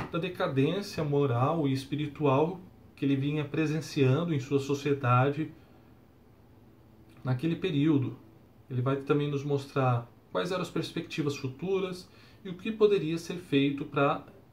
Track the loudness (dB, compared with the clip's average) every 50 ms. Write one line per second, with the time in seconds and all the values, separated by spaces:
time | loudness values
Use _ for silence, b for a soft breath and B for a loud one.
0 | -10 -6 -6 -4 -4 -4 -4 -4 -4 -2 2 2 2 2 0 -2 -4 -6 -6 -4
1 | -2 0 2 2 2 2 2 2 2 2 2 0 0 0 0 -2 -2 -6 -6 -6
2 | -6 -6 -4 0 2 2 4 4 2 2 -2 -6 -12 -18 -20 -20 -20 -20 -8 -4
3 | 0 0 0 0 0 -2 -2 -2 -4 -2 -2 -2 0 0 -2 -4 -4 -4 0 2
4 | 4 4 4 2 2 0 -2 -2 -2 0 0 0 2 0 -2 -2 0 0 0 0
5 | 2 4 4 4 4 2 0 -2 -6 -6 B B B B B B B B B -20
6 | -20 -20 -20 -20 -20 -20 -20 -20 -20 -20 -20 -20 -20 -20 -20 -20 -20 -20 -20 -20
7 | -20 -20 -20 -10 -4 -4 -2 0 0 -2 -2 -2 -2 -2 0 2 4 4 4 4
8 | 2 0 -4 -8 -16 -20 -20 -20 -20 -20 -20 -20 -16 -8 -4 -2 0 0 -2 -2
9 | 0 0 0 2 2 0 -2 -4 -2 -2 -2 -2 -2 -2 -2 0 2 2 2 0
10 | -2 -6 -14 -20 -18 -8 -6 -6 -4 -2 -4 -4 -4 -4 -4 -6 -6 -4 -6 -8
11 | -8 -6 -4 -2 -2 -2 -2 -4 -6 -8 -8 -6 -4 -2 -2 -2 -2 -4 -6 -10
12 | -14 B B B B B B B B -14 -12 -8 -6 -6 4 4 6 6 6 4
13 | 2 0 -2 -2 -4 -6 -10 -10 -4 2 4 4 4 4 2 -2 -6 -4 0 2
14 | 2 2 2 0 -4 -12 -20 -20 -20 -20